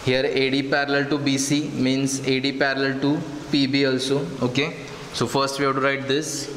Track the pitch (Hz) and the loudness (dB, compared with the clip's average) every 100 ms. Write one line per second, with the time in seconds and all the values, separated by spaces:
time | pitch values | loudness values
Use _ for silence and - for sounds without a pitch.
0 | 131 127 135 135 135 135 135 147 139 143 | 2 2 2 2 2 0 0 0 2 0
1 | 139 147 139 135 - 143 151 127 127 135 | 0 0 0 0 2 0 0 0 0 2
2 | 135 135 135 131 139 135 143 135 135 135 | 0 -2 0 0 0 0 0 2 -2 0
3 | 143 156 170 - - 147 135 139 139 127 | 0 0 -2 -10 -2 0 2 2 2 2
4 | 131 143 160 - 123 131 156 - - - | 0 -2 -2 -2 -2 0 -2 -4 -12 -14
5 | - - 117 135 135 139 139 135 135 135 | -10 -4 0 2 0 0 0 2 2 0
6 | 127 139 156 - - | 0 0 -2 -6 -8